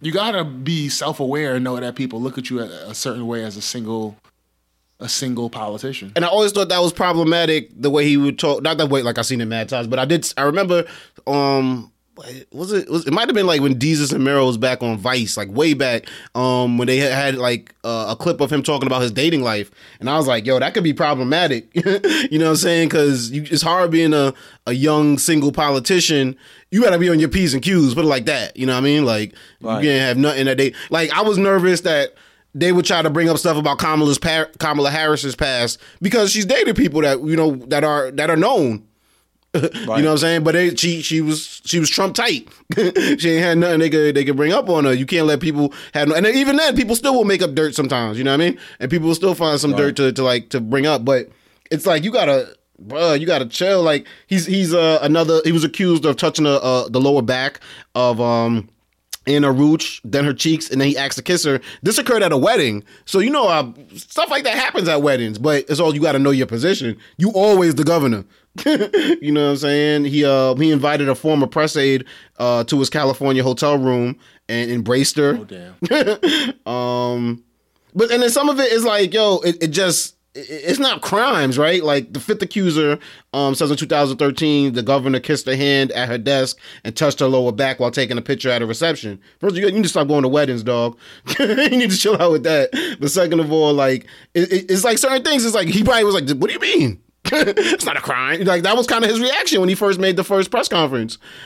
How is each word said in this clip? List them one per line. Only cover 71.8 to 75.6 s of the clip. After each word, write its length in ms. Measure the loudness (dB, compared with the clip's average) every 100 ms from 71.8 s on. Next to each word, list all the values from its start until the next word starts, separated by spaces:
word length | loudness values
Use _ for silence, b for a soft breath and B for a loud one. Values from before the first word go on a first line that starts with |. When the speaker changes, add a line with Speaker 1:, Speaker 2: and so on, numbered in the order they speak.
| 0 0 -2 B B -4
Speaker 2:
uh, 260 | 0 0 0
to 140 | 0
his 100 | 0
California 540 | 0 -2 -2 0 0
hotel 340 | 0 0 0 0
room 400 | 2 0 -2 -6 b b -8
and 240 | -6 -4
embraced 460 | -4 0 0 0 2
her. 200 | 0 0
Speaker 1:
Oh, 80 | -6
damn. 1120 | -18